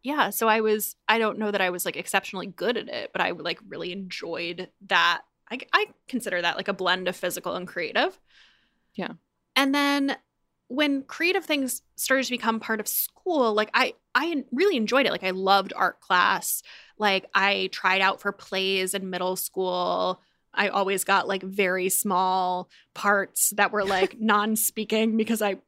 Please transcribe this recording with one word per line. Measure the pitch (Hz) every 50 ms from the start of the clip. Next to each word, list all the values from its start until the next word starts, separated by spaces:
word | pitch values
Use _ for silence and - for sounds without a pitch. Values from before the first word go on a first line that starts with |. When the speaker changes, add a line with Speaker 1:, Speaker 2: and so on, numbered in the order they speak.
Speaker 1:
Yeah. | _ 247 294 302 - -
So | - - 226 226
I | 214 226
was, | 220 220 214 214 208 - - _ _ -
I | 214 226
don't | 226 214 - -
know | 220 208
that | 202 196
I | 190 180
was, | 180 180 -
like, | 175 - -
exceptionally | 170 - - 196 - - - 190 180 196
good | 175 - 170 208 247 220
at | - -
it, | - 120 - -
but | _ 190
I, | 180 185
like, | 180 160 156 170 160 - - 202
really | - - 165 180
enjoyed | 180 196 196 185 - - - 170 165 170 170 170 175 170 185 - _ _ 196 196
that. | 202 175 170 170 175 - - _ _ _ _ -
I, | 214 262 - _ -
I | 370 415 415 - _ _ _
consider | - 240 - 202 185 175
that, | 175 175 - -
like, | 190 -
a | 196
blend | 185 185 180 180 185 185 180
of | 190
physical | - - 180 208 185 - 180 170
and | 185 180 175
creative. | - 180 170 135 - 196 269 370 370 _ _ _ _ _ - _ _ _ _ _ _ _ _ _ _
Speaker 2:
Yeah. | - 214 - 160 165 _ _ _ _ _ _ _
Speaker 1:
And | 262 277 269 269
then | 285 285 285 285 285 277 277 - - _ _ _ _ _ _ _ _ _ _
when | 240 262 302 294 277 269 262
creative | - - - 320 349 370 392 320
things | - 311 285 269 254 - - _ _ _
started | - - - 269 269 262
to | 240
become | 247 240 - 226 226 220
part | 214 - 220 214
of | 208 -
school, | - - - - _ _ _ 370 349 302 254 226 208
like, | 208 214 214 -
I, | 233 262 - - _ _ _ _
I | 247 285 339
en-, | 339 285 - _
really | - 254 359 415 370 247
enjoyed | 220 202 233 269 277
it. | 196
Like, | - 175 -
I | 185
loved | 180 190 190 190 196 196 190 190 -
art | - 190 180 - _
class. | - - 185 180 104 - - - - - - - - - - - - - _ _
Like, | 214 208 190 190 - - -
I | 196 190 202 202 196 190 185
tried | - - - 190 185 190
out | 196 190 196 -
for | - 202
plays | 196 - - - - 190 190 190 196 190 185 185 190
in | 196 190 185
middle | 185 180 180 185 185
school. | 180 - - _ 185 190 180 180 180 180 180 180 185 185 185 185 _ _ _ _ _ _ _ -
I | - 202 196
always | 185 202 196 190 196 190 -
got, | - 196 196 - -
like, | 196 190 185
very | 190 190 196 202 180 185 185 180 185
small | 185 - - 208 190 180 185 185 185 190 185 180 180 180 180 _ _ - _ _ _
parts | - - 202 208 202 190 - _ - - -
that | 208 208 208 202
were, | 214 208 196
like, | 196 196 185 190 190 - -
Speaker 2:
<laughs> |
Speaker 1:
non-speaking | 220 220 208 208 208 220 220 214 - - _ - 214 208 220 220 220 226 220 220
because | 220 226 233 208
I | 214 202 196 185 _